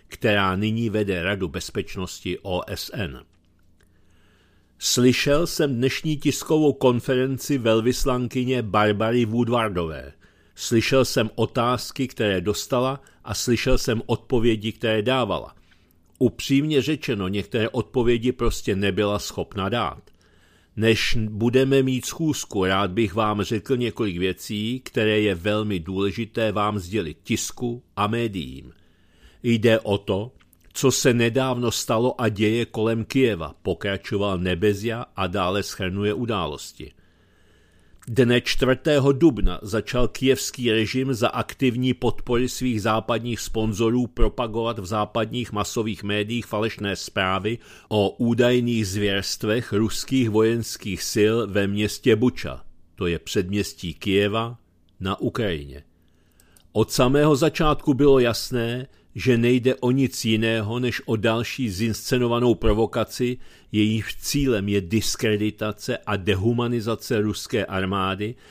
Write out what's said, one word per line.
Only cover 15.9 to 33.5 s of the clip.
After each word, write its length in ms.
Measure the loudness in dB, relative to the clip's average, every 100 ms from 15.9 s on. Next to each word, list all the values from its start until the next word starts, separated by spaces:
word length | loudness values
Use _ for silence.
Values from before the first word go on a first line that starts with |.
| _ _ _
Upřímně 600 | 0 0 0 2 2 0
řečeno, 460 | 0 -2 -4 -4 -2
některé 420 | -4 -2 -2 -2
odpovědi 600 | -2 -2 0 2 2 0
prostě 440 | 0 0 0 -2 0
nebyla 440 | 0 0 0 -2
schopna 500 | -6 -8 -8 -4 -2
dát. 420 | -2 -4 -6 -16 _ _ _ _ _ _ 0
Než 420 | 2 4 4 2 2
budeme 540 | 0 2 4 4 4
mít 220 | 2 0 -4
schůzku, 600 | -4 -2 -2 -4 -2 0
rád 260 | 2 0
bych 240 | 0 0 0
vám 260 | 0 0
řekl 360 | -2 -4 -2 -2
několik 400 | -2 -2 -4 0
věcí, 640 | -2 -2 -6 -6 -4 -6 -6
které 340 | -2 2 2
je 140 | 2 0
velmi 440 | -2 -2 -2 -4
důležité 720 | -4 -2 -2 -2 -6 -2 -2
vám 280 | 0 -2 -2
sdělit 380 | -4 -4 -4 -8
tisku 600 | -4 -4 -4 -6 -6 -8 -10 -4
a 120 | -2
médiím. 640 | 0 -2 -4 -8 -12 -18 -20 _ _ _ _ -20 -6
Jde 360 | 0 2 4 4
o 180 | 2 -2
to, 340 | 0 -4 -4 -12 _ _ _
co 180 | 0 0
se 220 | 4 2
nedávno 580 | 4 2 2 0 0 -2
stalo 500 | -2 -2 0 0 0
a 80 | -2
děje 360 | 2 2 2 -2
kolem 400 | -2 0 -2 -2
Kyjeva, 500 | 2 2 2 -6